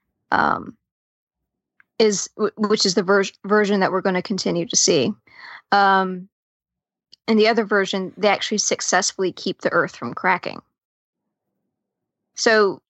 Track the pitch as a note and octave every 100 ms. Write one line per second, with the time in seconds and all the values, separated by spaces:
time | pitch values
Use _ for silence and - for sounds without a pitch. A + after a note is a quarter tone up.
0 | _ _ - - D2 F2 - - _ _
1 | _ _ _ _ _ _ _ _ _ -
2 | A3 F#3+ - - G#3+ - G#3 G#3+ G3 F#3+
3 | F3+ G3+ G3 _ G3 G#3+ G3+ G3+ F#3 F#3
4 | F#3+ F#3 - F#3+ - E3+ - - - D#3+
5 | F#3 - _ - - - - G3+ G3 F#3+
6 | F#3 F#3 F#3+ _ _ _ _ _ _ _
7 | _ - - A3 G#3+ A#3 G3+ G#3 F#3+ G3
8 | F#3 - G3+ F#3+ - G#3+ - - - F#3
9 | F#3+ - F#3 - F#3 - - E3+ E3+ -
10 | A#2+ - F#3 F3+ - G1+ _ _ _ _
11 | _ _ _ _ _ _ _ _ _ _
12 | _ _ _ - A#3 A3 G3+ -